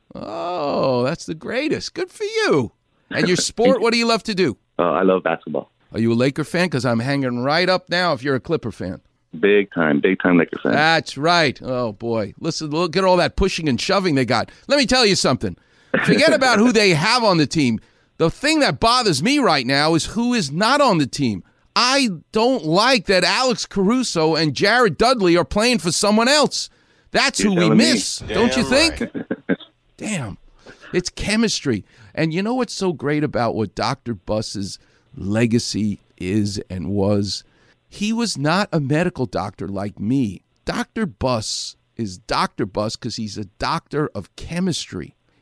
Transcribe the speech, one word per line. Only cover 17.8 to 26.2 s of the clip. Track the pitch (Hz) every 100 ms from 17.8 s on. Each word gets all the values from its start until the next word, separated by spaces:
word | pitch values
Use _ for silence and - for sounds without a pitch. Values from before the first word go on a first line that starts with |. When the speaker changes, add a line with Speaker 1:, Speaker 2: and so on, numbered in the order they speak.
| - _ _ -
Speaker 1:
The | 165
thing | - 285 311
that | 240 147
bothers | 226 247 220 131
me | 196 294
right | 214 147 123
now | 139 156 165
is | -
who | 220 240
is | 240 139
not | 151 220 285
on | 269 175
the | 135
team. | - 131 95 - _ _
I | 202 240 277 247 160 -
don't | 220 233 254 156
like | 175 240 262 -
that | 185
Alex | 170 208 262 220 -
Caruso | 202 190 254 247 170 156 156
and | 160
Jared | 127 196 240 226 135
Dudley | 226 262 180 170
are | -
playing | 208 233 233
for | 175
someone | - 202 214